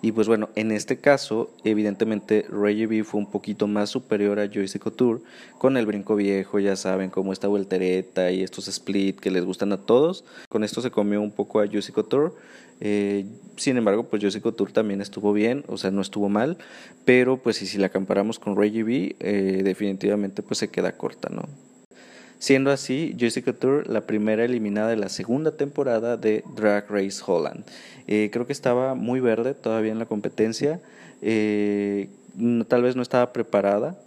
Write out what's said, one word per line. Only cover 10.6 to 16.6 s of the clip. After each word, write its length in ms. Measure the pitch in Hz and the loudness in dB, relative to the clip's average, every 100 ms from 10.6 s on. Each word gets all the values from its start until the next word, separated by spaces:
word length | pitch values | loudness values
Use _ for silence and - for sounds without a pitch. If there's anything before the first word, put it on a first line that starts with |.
esto 180 | 107 - | -2 -4
se 100 | 123 | -4
comió 300 | 110 101 104 | 0 0 0
un 120 | 104 | -2
poco 280 | 104 101 110 | -4 0 2
a 60 | 104 | 2
Juicy 260 | 104 98 | 0 -2
Couture. 400 | - 107 135 156 - - - - - | -4 0 0 0 -4 -20 -20 -20 -10
Eh, 440 | 104 104 101 101 98 - - - | -2 0 0 -2 -4 -12 -20 -6
sin 220 | - 127 | 0 2
embargo, 260 | 107 101 | 4 2
pues 180 | 117 107 | 0 0
Juicy 180 | 101 101 | 0 0
Couture 320 | 117 110 98 | -4 -2 -2
también 280 | - 110 98 | 0 0 -2
estuvo 320 | 101 - 104 | -6 -2 0
bien, 320 | 104 110 135 - | 2 2 0 -6
o 120 | 95 | -4
sea, 120 | 95 | -2
no 120 | 98 | -2
estuvo 260 | 95 - 101 | -4 -2 0
mal, 300 | 101 127 180 | 2 0 -2